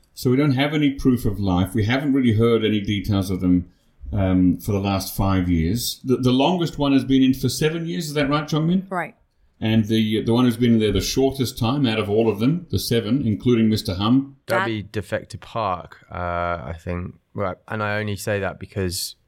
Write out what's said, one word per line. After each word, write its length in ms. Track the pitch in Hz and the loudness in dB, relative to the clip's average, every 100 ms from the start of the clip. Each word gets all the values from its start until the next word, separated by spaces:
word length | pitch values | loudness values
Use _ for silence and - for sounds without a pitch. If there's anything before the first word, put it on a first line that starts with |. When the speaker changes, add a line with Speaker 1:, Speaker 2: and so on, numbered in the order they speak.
| _ | _
Speaker 1:
so 160 | - 131 | -4 0
we 80 | 127 | 2
don't 140 | 151 | 2
have 220 | 127 147 | 2 2
any 180 | 156 143 | 2 0
proof 340 | 139 135 120 113 | 2 2 2 0
of 140 | 98 | -2
life. 340 | 98 90 95 | 0 2 2
We 120 | 113 104 | 0 0
haven't 280 | 135 151 | 0 0
really 200 | 135 123 | 2 2
heard 320 | 107 117 113 107 | 4 4 4 2
any 160 | 107 | 0
details 500 | 98 101 92 98 92 | -2 -2 0 0 0
of 80 | 90 | 0
them, 320 | 92 90 87 _ _ _ - | 2 2 0 _ _ _ -6
um, 460 | 104 95 92 92 87 | -2 0 4 2 2
for 140 | - | -2
the 60 | 101 | -2
last 360 | 98 98 - - | 0 -2 -4 -2
five 340 | 98 95 87 | 0 0 2
years. 520 | 85 80 117 - - | 0 0 -2 -6 -6
The, 140 | 127 123 | -2 0
the 140 | 127 | 2
longest 460 | 127 147 185 160 - | 2 2 0 -2 -2
one 140 | 143 | 0
has 140 | 135 120 | 2 2
been 180 | 135 | 2
in 100 | 131 | 4
for 160 | 127 127 | 2 -2
seven 380 | - 156 165 165 | 0 -2 -2 -6
years. 200 | 175 156 | -6 -4
Is 60 | |
that 160 | 147 139 | -2 0
right, 180 | 147 156 | -2 -2
Jongmin? 440 | 156 160 185 185 | -2 0 0 -2
Speaker 2:
Right. 240 | 180 156 - _ _ _ - | -6 -6 -12 _ _ _ -6
Speaker 1:
And 260 | 110 113 107 | 0 2 2
the, 360 | 113 110 107 | 2 2 0
the 120 | 107 | 2
one 120 | 117 123 | 2 2
who's 100 | 113 | 2
been 220 | 120 113 | 4 4
there 140 | 107 | 4
the 100 | 95 | 2
shortest 560 | - - 135 135 120 - | 0 0 0 0 -4 -2
time 300 | 117 143 135 | -2 2 0
out 100 | 214 | 0
of 120 | 101 | 0
all 180 | 104 113 | 2 2
of 80 | 101 | 2
them, 300 | 120 170 - | 0 0 -2
the 80 | 98 | -4
seven, 480 | - 117 104 131 113 | 0 -2 0 0 0
including 440 | 101 123 117 110 | 0 2 4 4
Mister 260 | 107 - 92 | 2 -2 -2
Hum. 400 | 104 131 139 - - | 2 2 2 -6 -4
Speaker 2:
That 140 | 117 | -2
Speaker 3:
That'd 320 | - 110 92 | -2 -4 -6
be 60 | 107 | -8
Defector 380 | - 107 - 95 | -6 -6 -6 -14
Park, 640 | - 117 104 87 - - - | -10 -6 -4 -4 -8 -20 -14
uh, 40 | 87 87 87 87 85 | -8 -4 -4 -4 -4
I 120 | 73 82 | -8 -10
think. 360 | 92 87 92 - _ | -8 -8 -8 -14 _
Right. 240 | - 98 92 - | -6 -6 -6 -8
And 160 | 110 | -6
I 160 | 107 104 | -4 -4
only 160 | 107 101 | -4 -6
say 240 | - 101 | -4 -4
that 200 | 95 78 | -4 -6
because 560 | 95 - 92 87 - - | -10 -4 -4 -4 -8 -12